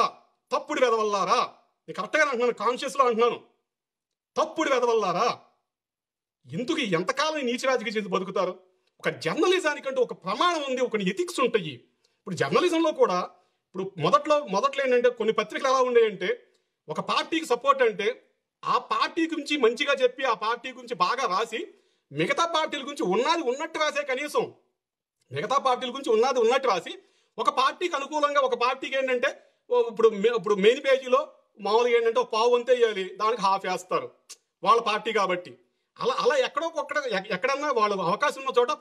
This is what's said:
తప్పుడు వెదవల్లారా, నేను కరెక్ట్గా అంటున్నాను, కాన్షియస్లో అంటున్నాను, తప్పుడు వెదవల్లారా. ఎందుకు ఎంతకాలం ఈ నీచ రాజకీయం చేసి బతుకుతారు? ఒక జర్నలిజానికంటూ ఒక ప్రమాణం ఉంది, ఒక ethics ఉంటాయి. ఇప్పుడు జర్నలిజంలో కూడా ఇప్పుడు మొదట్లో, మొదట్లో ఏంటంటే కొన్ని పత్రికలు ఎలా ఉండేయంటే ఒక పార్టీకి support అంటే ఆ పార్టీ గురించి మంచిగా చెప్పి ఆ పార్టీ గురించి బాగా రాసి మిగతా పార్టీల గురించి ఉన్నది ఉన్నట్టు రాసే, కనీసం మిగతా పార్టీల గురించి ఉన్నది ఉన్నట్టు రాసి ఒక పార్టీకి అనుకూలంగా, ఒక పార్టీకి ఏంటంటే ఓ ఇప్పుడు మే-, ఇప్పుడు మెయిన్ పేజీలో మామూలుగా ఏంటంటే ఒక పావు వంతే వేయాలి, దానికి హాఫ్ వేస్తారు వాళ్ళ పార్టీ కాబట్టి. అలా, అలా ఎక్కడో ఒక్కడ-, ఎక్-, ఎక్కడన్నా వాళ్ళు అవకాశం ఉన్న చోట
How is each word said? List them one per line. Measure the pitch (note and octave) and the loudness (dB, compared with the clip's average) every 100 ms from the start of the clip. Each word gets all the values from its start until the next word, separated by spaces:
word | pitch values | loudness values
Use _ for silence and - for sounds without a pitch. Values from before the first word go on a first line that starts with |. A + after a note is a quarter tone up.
| G3 - _ _ - | 2 -2 _ _ -6
తప్పుడు | C#4 D4+ D4 B3+ | -6 -4 2 2
వెదవల్లారా, | A3+ G#3+ G3+ F3+ A#3+ F#3+ - _ _ - | 4 2 0 2 2 0 -6 _ _ -14
నేను | D#3 | -10
కరెక్ట్గా | G3+ D4+ | -2 2
అంటున్నాను, | D4 A#3 B3 G#3+ | 2 2 0 0
కాన్షియస్లో | G#3+ B3+ C#4 - B3 | 0 0 -4 2 2
అంటున్నాను, | A3 A#3+ C3+ - _ _ _ _ _ _ _ _ - | 4 2 0 -12 _ _ _ _ _ _ _ _ -4
తప్పుడు | D4+ - D4+ | -4 0 0
వెదవల్లారా. | B3 A#3+ A3+ F#3+ E3+ A#3+ - _ _ _ _ _ _ _ _ _ _ B2+ | 2 2 2 0 0 0 -2 _ _ _ _ _ _ _ _ _ _ -14
ఎందుకు | D#3+ B3 D#4 A3+ E3 | -10 -6 -4 0 -2
ఎంతకాలం | F#3 B3 D#4 D#4 | -2 -2 -2 -2
ఈ | B3 | -4
నీచ | A#3+ C4 | -2 0
రాజకీయం | B3+ G#3+ G#3+ | -2 -2 -6
చేసి | G3+ F#3 | -2 -4
బతుకుతారు? | F#3+ G3+ F3+ F3+ _ _ _ _ | -2 -2 -4 -4 _ _ _ _
ఒక | F3 B2+ D3+ | -6 -4 -4
జర్నలిజానికంటూ | A#3 F#4 F#4 D4+ C#4+ - B3+ A#3 | 0 2 2 0 -4 -4 -2 -2
ఒక | D3+ F3+ | -2 -8
ప్రమాణం | A#3 F4 E4 C#4 | 0 0 0 -4
ఉంది, | C4 A#3+ | -2 -2
ఒక | A#3 F#3+ | 0 -2
ethics | G#3+ F4 - A#3+ | -2 -4 0 0
ఉంటాయి. | A3 D#3 B2 _ _ _ _ | 0 -4 -12 _ _ _ _
ఇప్పుడు | - D#3+ | -12 -2
జర్నలిజంలో | C#3 G#3+ F4 D#4+ D#4+ B3+ | 2 2 2 2 0 2
కూడా | A3 F3+ - - _ _ _ | 2 2 -4 -10 _ _ _
ఇప్పుడు | F#3 F#3+ E3 D#3+ | -10 -10 -2 2
మొదట్లో, | C#4+ D4+ D4 D4 - | 2 4 0 2 0
మొదట్లో | C4+ C4+ C4+ | 0 0 2
ఏంటంటే | B3 A#3+ A#3+ | 4 2 2
కొన్ని | G#3+ A3 | -2 0
పత్రికలు | G#3+ D4+ C4+ | -2 -2 0
ఎలా | C4 B3+ | 2 4
ఉండేయంటే | A#3 A3 F3+ F#3 A#3+ _ _ _ _ - | 4 4 0 -4 -6 _ _ _ _ -10
ఒక | D#3 F#3 | -8 -2
పార్టీకి | A#3+ D#4+ D#4+ D#4+ | -2 0 -4 -2
support | A#3+ C#4 C4+ A#3 | -2 2 4 4
అంటే | F#3+ G3+ - _ _ _ _ | 2 -4 -4 _ _ _ _
ఆ | D#3+ A3 - | -2 -2 0
పార్టీ | A3 D#4 E4 D#4+ | 0 0 0 -2
గురించి | D#4 C#4+ D4 | -2 -4 2
మంచిగా | A3+ A#3+ C#4+ C4+ | 2 2 -2 2
చెప్పి | B3 B3+ C4+ | 2 0 -2
ఆ | A#3 | -2
పార్టీ | G#3+ A#3+ C4 B3+ | -2 -4 -6 -14
గురించి | A#3+ G3 F3+ | -12 -2 -2
బాగా | B3+ A#3+ | 0 0
రాసి | F#3 A3+ A#3 G#4 - _ _ _ | -2 -2 -6 -10 -14 _ _ _
మిగతా | C#3 F3+ F#3 E4+ E4 | -4 -2 0 0 0
పార్టీల | D#4 D4 C4+ | -2 -4 -8
గురించి | C#4+ F#3+ | -4 0
ఉన్నది | G3 C#4 E4+ C4 | 0 2 0 0
ఉన్నట్టు | C4+ D#4+ E4+ | -4 -4 -2
రాసే, | D4+ C#4+ C#4+ | -2 -2 -4
కనీసం | C4 D4 C#4 D3+ - _ _ _ _ _ _ _ | -4 -2 -2 -2 -6 _ _ _ _ _ _ _
మిగతా | C3 F3+ C4+ B3+ | -8 -2 0 0
పార్టీల | B3+ B3+ C4 | -2 -4 -8
గురించి | C4+ G#3+ | 0 2
ఉన్నది | B3+ B3+ | 2 2
ఉన్నట్టు | A3+ C4+ B3+ | 2 2 2
రాసి | F#3 C4+ F#4+ _ _ _ - | -2 -4 -16 _ _ _ -2
ఒక | B3+ D4 | -2 2
పార్టీకి | C4+ D4+ F4 C#4+ | 0 0 -4 -4
అనుకూలంగా, | C#4 D4+ C#4+ C#4+ C4 | -4 -2 0 2 0
ఒక | A#3+ | 0
పార్టీకి | A#3+ C4 D4 C4+ | -2 -2 -4 -4
ఏంటంటే | C4 B3 C4+ - _ _ - | -2 -2 -2 -4 _ _ -2
ఓ | A#3+ A#3 | 0 0
ఇప్పుడు | G#3+ A3 G3+ | 2 2 4
మే-, | A3 A#3 | 0 0
ఇప్పుడు | F3+ G3+ | -2 2
మెయిన్ | G#3 C4 C#4 | 4 2 2
పేజీలో | C4 B3+ B3+ D#4 - _ _ G3 | 0 2 0 0 -10 _ _ 0
మామూలుగా | A3 B3 A#3 | 2 4 2
ఏంటంటే | A3+ A#3+ | 2 0
ఒక | A#3 G#3+ | 0 2
పావు | A#3 A#3+ | 2 2
వంతే | A#3+ B3 | 2 2
వేయాలి, | A3+ G3 F#3 - | 4 0 -8 -2
దానికి | G#3+ A3+ F#3+ | -2 0 2
హాఫ్ | F#3+ F#3+ | 0 0
వేస్తారు | F3+ - E3 B2 _ _ - _ _ F#3 | -6 -2 -4 -4 _ _ -20 _ _ 4
వాళ్ళ | A#3 G#3 | 4 4
పార్టీ | G#3 A3+ G#3 | -2 -2 0
కాబట్టి. | F#3 F3+ C3+ A#2+ _ _ _ - | 0 -2 -6 -20 _ _ _ -6
అలా, | A3+ B3+ | -2 0
అలా | G#3 C#4+ A#3 | 2 2 0
ఎక్కడో | C#4+ E4 D#4+ | 0 -4 -6
ఒక్కడ-, | C#4+ D4 C4+ F#3+ | -4 -4 -2 -4
ఎక్-, | F#3 F3+ | -4 -4
ఎక్కడన్నా | B3+ C#4 D4+ A#3+ | -2 -2 0 0
వాళ్ళు | G#3 G3 E3+ | 0 0 0
అవకాశం | G3+ D4 C4 | 0 0 -2
ఉన్న | C4+ A#3+ | -2 0
చోట | B3 D4 | 2 0